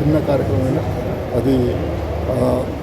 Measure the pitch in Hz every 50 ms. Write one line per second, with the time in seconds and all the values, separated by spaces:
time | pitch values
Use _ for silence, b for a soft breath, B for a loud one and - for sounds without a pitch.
0 | 139 151 156 151 - 147 139 131 - - 104 98 127 131 - 160 - - - -
1 | - 101 - - - - 123 120 117 135 131 127 123 120 110 - - - - -
2 | - - - - - - 127 123 127 127 123 127 131 - - -